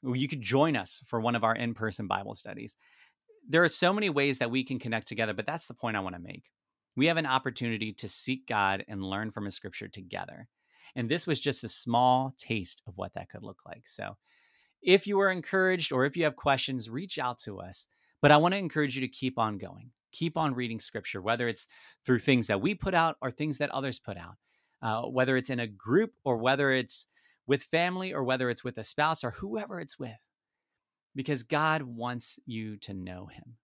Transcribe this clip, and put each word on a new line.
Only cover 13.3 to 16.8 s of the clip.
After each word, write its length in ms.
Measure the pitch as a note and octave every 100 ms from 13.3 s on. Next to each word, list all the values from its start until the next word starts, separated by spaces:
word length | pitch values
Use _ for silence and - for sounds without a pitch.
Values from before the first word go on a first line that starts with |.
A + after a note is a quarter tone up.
| -
look 200 | G#2 - -
like. 220 | F2 -
So 300 | - G2 G2+ _ _ _ _ _ _
if 240 | - F#3+ G3
you 100 | G3+
were 140 | G3
encouraged 600 | F#3 D#3+ F#3+ F#3 F#3 D#3
or 140 | C3 C3+
if 100 | E3+
you 100 | D#3
have 100 | D3
questions, 560 | D3 C3+ - C3